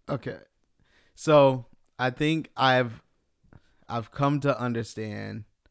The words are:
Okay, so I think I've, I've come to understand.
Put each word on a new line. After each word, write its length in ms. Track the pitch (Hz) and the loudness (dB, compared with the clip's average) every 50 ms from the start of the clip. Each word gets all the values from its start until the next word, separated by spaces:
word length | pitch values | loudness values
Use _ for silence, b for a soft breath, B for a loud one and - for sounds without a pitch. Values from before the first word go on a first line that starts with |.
| _ - | _ -8
Okay, 260 | 143 135 - 131 - - - _ _ _ _ _ _ _ _ _ _ _ _ _ _ | -8 -8 -8 -10 -12 -14 -16 _ _ _ _ _ _ _ _ _ _ _ _ _ _
so 500 | - - 160 151 147 139 135 131 131 120 - - _ _ _ _ - | -6 2 6 6 8 8 6 4 0 -6 -12 -20 _ _ _ _ -4
I 120 | 123 131 | -4 -4
think 400 | 123 - 151 151 160 160 - - _ - | -2 -2 -2 0 0 -2 -4 -6 _ 0
I've, 440 | 131 131 127 127 127 117 113 - - _ _ _ _ _ _ _ _ _ - - _ _ _ _ _ - | 2 4 4 4 2 0 -4 -12 -18 _ _ _ _ _ _ _ _ _ -20 -20 _ _ _ _ _ -10
I've 240 | 117 120 110 - | -8 -8 -8 -8
come 300 | - - 143 143 147 147 | -6 -2 0 0 0 0
to 180 | 131 143 131 110 | 0 -2 -2 -2
understand. 840 | 120 123 120 117 110 - - 107 110 107 104 104 104 104 104 110 107 - _ _ _ _ | -2 -4 -4 -4 -6 -8 -10 -10 -10 -10 -10 -10 -10 -10 -12 -14 -16 -18 _ _ _ _